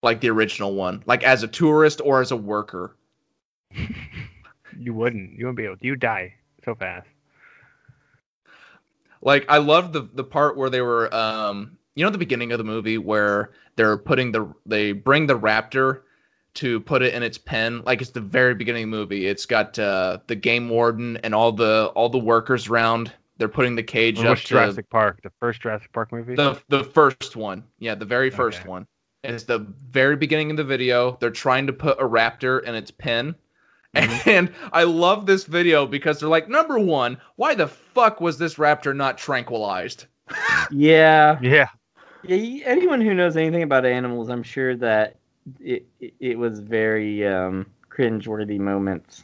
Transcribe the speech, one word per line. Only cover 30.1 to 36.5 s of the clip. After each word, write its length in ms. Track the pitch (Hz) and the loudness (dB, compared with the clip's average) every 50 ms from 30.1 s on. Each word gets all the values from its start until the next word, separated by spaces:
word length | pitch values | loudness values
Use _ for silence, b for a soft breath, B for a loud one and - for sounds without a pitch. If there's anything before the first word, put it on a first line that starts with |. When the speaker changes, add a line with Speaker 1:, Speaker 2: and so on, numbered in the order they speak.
| 147 139 | 2 0
Speaker 1:
beginning 340 | 147 147 156 156 156 151 | 0 0 0 -2 -2 -2
of 60 | 156 151 | -4 -4
the 80 | 151 | -4
video. 500 | 135 135 127 127 123 123 120 123 127 123 - | -4 -2 -2 0 0 2 2 2 0 -2 -2
They're 100 | - 120 | -4 -4
trying 340 | 113 - - 135 127 131 135 135 | -4 -2 0 0 2 2 0 -2
to 60 | 131 | -6
put 240 | 131 - 156 135 - | -4 0 -2 0 0
a 60 | 135 | 0
raptor 580 | 123 113 113 113 117 - - - 127 127 131 - | 0 2 2 2 2 0 -4 -4 -2 -2 -2 -2
in 120 | - 117 | -6 -10
its 160 | 110 101 - | -10 -10 -12
pen. 360 | - _ - 143 117 117 123 147 | -20 _ -6 -4 -2 -2 -2 -4
Speaker 2:
Mm-hmm. 40 | 170 _ _ _ _ _ _ _ _ _ _ _ _ | -8 _ _ _ _ _ _ _ _ _ _ _ _
Speaker 1:
<laughs> 300 | 139 - 113 117 120 - - | 0 0 0 -2 0 2 4
And 220 | 214 185 175 170 B B B B - | 4 4 4 2 B B B B 2
I 100 | 165 170 | 2 2
love 420 | 170 170 160 170 175 196 208 208 | 4 2 2 4 4 2 2 2
this 200 | 190 196 190 190 | 0 0 0 0
video 400 | - 156 170 175 175 160 151 143 127 | -4 -2 0 2 4 4 4 4 2
because 320 | 127 - - 165 151 131 | -4 -4 -2 -2 -2 -2
they're 80 | 147 156 | 0 2
like, 220 | 160 165 165 180 | 2 2 2 2